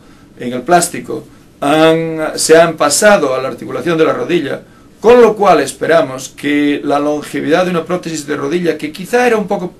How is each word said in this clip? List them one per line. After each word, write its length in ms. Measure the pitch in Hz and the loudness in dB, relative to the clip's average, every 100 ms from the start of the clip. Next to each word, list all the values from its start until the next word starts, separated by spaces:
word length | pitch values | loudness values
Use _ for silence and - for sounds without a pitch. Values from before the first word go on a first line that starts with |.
| _ - - - | _ -20 -20 -12
en 140 | 123 | -8
el 80 | 123 | -8
plástico, 600 | - 175 170 175 - - - - _ _ | 2 2 2 -6 -10 -10 -12 -20 _ _
han, 720 | 143 156 160 165 165 160 156 - | -2 2 4 2 -2 -4 -6 -4
se 240 | - 160 | 4 6
han 160 | 170 160 | 6 2
pasado 600 | 151 - 208 202 143 131 | -2 2 4 4 2 -2
a 60 | |
la 60 | 131 | -4
articulación 500 | 120 127 127 175 165 | -8 -10 -6 -2 0
de 80 | 151 | 0
la 80 | |
rodilla, 480 | 240 - 170 139 135 - - - _ | 0 -2 -2 -2 -8 -12 -20 -20 _
con 200 | 220 247 | 4 6
lo 140 | 226 - | 6 4
cual 260 | 196 160 | 2 2
esperamos 680 | 135 - 139 165 143 131 131 | 0 -4 0 2 0 -6 -14
que 500 | - 143 147 147 143 | -8 -2 0 0 -2
la 160 | 143 143 | -2 -2
longevidad 680 | 147 151 - 143 139 165 180 | -2 -4 -6 -6 0 0 0
de 60 | |
una 140 | 170 160 | -2 -4
prótesis 420 | 180 175 160 143 | -6 -6 -8 -6
de 80 | 139 | -6
rodilla, 420 | 139 175 170 156 | -4 -2 -2 -4
que 140 | 147 | -8
quizá 340 | - 180 240 247 | -12 -4 0 0
era 120 | 220 | 0
un 100 | 180 | -2
poco, 260 | 196 175 | -6 -6